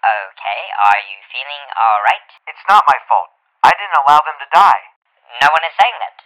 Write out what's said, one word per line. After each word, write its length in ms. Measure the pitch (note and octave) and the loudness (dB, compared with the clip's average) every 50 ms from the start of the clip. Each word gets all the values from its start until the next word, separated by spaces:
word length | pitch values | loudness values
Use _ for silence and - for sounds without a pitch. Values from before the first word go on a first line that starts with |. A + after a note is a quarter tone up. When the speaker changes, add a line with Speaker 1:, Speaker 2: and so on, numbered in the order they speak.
| - | -2
Speaker 1:
okay. 580 | G#2 G#2+ G#2+ G2 F#2+ _ - - G2 G2+ A#2 E3 G3 - - G2+ | -2 -4 -4 -8 -14 _ -14 -10 -10 -10 -10 -10 -12 -6 -2 0
Are 160 | G2+ G2+ G#2 G2+ | 2 2 0 -2
you 120 | G2 G2 G2 G2 _ | -10 -20 -20 _ _
feeling 340 | - B2+ C3 C#3+ D3 C#3+ C#3+ C3 - - | -16 -16 -14 -14 -14 -18 -16 -14 -6 -2
all 220 | A2+ A2+ G#2+ G#2 G#2 | 0 0 0 0 0
right? 260 | A2 D#3+ - _ _ _ _ _ - | 0 -2 -2 _ _ _ _ _ -20
Speaker 2:
It's 160 | - - - | -20 -16 -2
not 220 | - G3 B3+ - - | 2 2 4 4 4
my 100 | C3+ B2 - | 0 0 0
fault. 240 | _ A#2 G2+ F2 - _ _ _ _ _ _ - | _ -2 -2 -2 -6 _ _ _ _ _ _ 2
I 80 | C3 E3+ - | 2 2 2
didn't 220 | G3+ G3 F3 D3+ C3+ | -4 -4 -2 0 2
allow 180 | C#3 D3 D3+ D3+ | 4 4 2 2
them 120 | D#3 D3+ C#3+ C#3 | 0 -8 -12 -12
to 60 | - | -2
die. 320 | - E3 G3+ F#3+ C3 G2 - - _ _ _ _ _ _ _ _ A#2+ A#2+ | 2 4 4 4 2 0 -2 -12 _ _ _ _ _ _ _ _ -6 0
Speaker 1:
No 80 | C3 C#3+ D#3 | 0 2 2
one 80 | D#3+ E3 | 0 -2
is 140 | E3 D3+ - | -4 0 0
saying 200 | G3+ A#3+ A#3 D3 A2 | 0 0 0 -8 -12
that. 140 | F2+ _ - _ | -14 _ -20 _